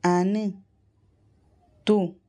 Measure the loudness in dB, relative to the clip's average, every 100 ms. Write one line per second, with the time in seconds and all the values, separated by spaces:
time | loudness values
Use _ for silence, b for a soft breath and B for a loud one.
0 | 2 0 0 -2 -4 -8 _ _ _ _
1 | _ _ _ _ _ _ _ _ 0 0
2 | 0 -8